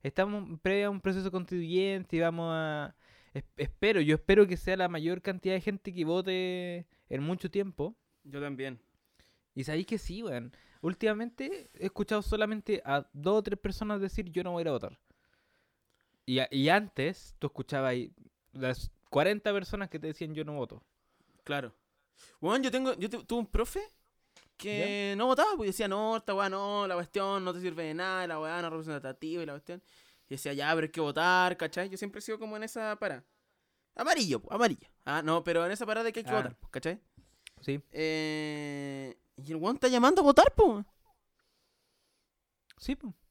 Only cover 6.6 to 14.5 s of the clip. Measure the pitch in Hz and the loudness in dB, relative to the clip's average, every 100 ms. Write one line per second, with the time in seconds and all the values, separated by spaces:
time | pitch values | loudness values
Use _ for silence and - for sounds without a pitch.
6.6 | 180 175 175 _ _ 131 147 180 185 202 | -6 -8 -12 _ _ -4 -2 -2 -2 -2
7.6 | 196 - 151 233 _ _ 143 139 143 135 | -4 -4 -8 -8 _ _ -14 -8 -8 -6
8.6 | 135 120 _ _ _ _ _ _ _ - | -8 -8 _ _ _ _ _ _ _ -8
9.6 | 131 156 185 220 - 185 226 123 120 - | -4 -2 -2 -4 -4 -6 -6 -6 -8 -16
10.6 | - _ 160 190 220 214 233 - 269 381 | -20 _ -4 0 0 0 -4 -6 -8 -8
11.6 | 269 - 185 - 202 214 202 214 214 220 | -12 -6 -6 -4 0 0 0 0 0 -2
12.6 | - 202 - 143 135 143 151 214 214 208 | -2 -2 2 0 -2 -4 2 2 2 -4
13.6 | 196 - 214 208 196 - 185 165 180 | -4 -4 -4 -2 -2 -4 -4 -4 -4